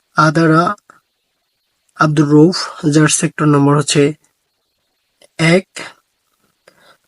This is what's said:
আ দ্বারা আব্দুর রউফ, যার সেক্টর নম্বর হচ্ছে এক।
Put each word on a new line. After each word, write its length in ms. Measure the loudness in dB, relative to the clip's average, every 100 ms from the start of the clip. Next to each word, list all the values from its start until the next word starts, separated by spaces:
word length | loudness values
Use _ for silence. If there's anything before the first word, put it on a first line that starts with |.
| _ -2
আ 160 | 0
দ্বারা 440 | 2 2 2 0 -6 _ _ _ _ _ _ _ _ _ _ _ -4
আব্দুর 340 | -2 0 2
রউফ, 280 | 4 2 0 -10 -6 -2
যার 220 | 0 0
সেক্টর 380 | -2 -6 -4 0
নম্বর 320 | 2 2 0
হচ্ছে 360 | 0 0 0 -2 _ _ _ _ _ _ _ _ _ _ _ -4
এক। 300 | 0 0 -2 -18 -20 -20 _ _ _ _ _ _ _ _ _ _